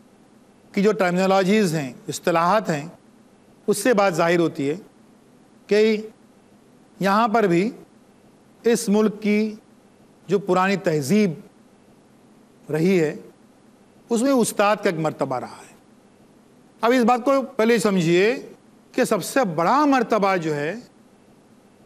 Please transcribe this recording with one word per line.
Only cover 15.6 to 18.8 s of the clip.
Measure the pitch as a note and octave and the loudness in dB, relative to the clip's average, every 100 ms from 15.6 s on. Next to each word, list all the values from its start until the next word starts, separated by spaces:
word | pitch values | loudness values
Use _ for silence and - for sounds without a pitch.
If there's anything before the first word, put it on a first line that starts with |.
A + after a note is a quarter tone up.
| - - _ _ _ _ _ _ _ _ _ _ | -20 -20 _ _ _ _ _ _ _ _ _ _
अब | A3+ | 0
इस | B3+ | 2
बात | A3+ B3 | 2 2
को | A#3+ C#4 | 2 0
पहले | A#3+ - A3+ A#3 | 0 -2 2 2
समझिए | G#3+ F#3+ E3 F3 G3+ C4+ - - _ - | 2 0 2 2 2 -2 -8 -20 _ -20